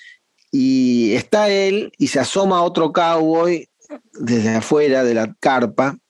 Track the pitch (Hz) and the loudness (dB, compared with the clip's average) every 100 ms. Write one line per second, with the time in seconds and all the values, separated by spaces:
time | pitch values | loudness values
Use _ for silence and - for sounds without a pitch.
0 | - - _ _ _ 139 131 131 127 120 | -20 -20 _ _ _ 0 2 2 2 2
1 | 113 120 - 208 208 196 196 202 - - | 2 0 0 0 2 0 0 -2 -6 -4
2 | 139 139 123 190 196 180 175 170 160 160 | -2 0 -2 0 0 0 0 0 -2 0
3 | 165 165 160 160 175 165 123 _ _ 294 | 0 0 0 0 0 -2 -6 _ _ -20
4 | _ - 117 120 110 113 - 151 147 131 | _ -10 -2 0 0 -2 0 2 2 2
5 | 123 113 110 - - 131 123 - 135 - | 0 0 -4 -4 0 0 0 0 -2 -4
6 | _ | _